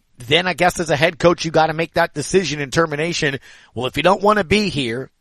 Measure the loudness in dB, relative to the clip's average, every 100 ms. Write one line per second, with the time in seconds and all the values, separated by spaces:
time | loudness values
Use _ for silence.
0 | _ -12 0 0 0 0 0 0 -2 2
1 | 0 2 2 2 0 0 0 0 -4 -2
2 | -2 -4 -2 0 0 -4 -2 0 0 -2
3 | -4 -2 -2 -4 -10 -20 _ -8 -6 0
4 | 2 4 2 2 2 0 0 -2 -4 -6
5 | -10 _